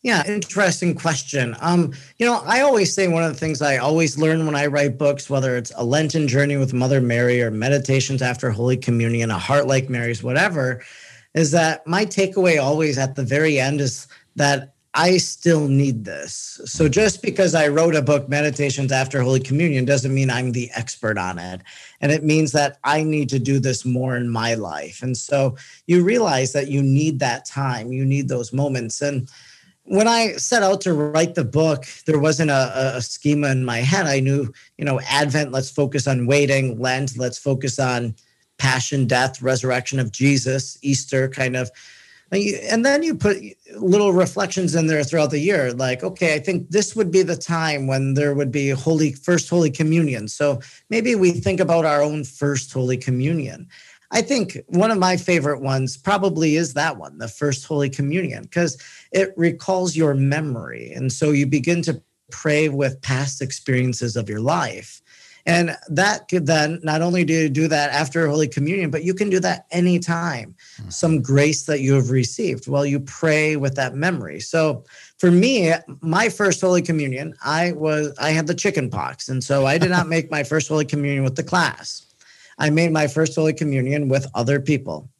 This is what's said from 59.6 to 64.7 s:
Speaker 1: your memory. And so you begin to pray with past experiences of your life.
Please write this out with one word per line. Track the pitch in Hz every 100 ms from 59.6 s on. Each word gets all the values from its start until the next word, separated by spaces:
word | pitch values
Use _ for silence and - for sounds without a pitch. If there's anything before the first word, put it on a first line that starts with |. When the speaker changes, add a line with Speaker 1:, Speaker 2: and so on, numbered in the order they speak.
| - 190 180 156
Speaker 1:
your | 156
memory. | 135 139 147 156 120 71 58 58
And | - 131
so | - 151
you | 147 139
begin | 147 123 170
to | 170 147 _ _ _
pray | - 160 151 156
with | 139 139 135
past | - 131 139 -
experiences | 135 - - 127 127 120 120 113
of | 107
your | 104
life. | 117 170 131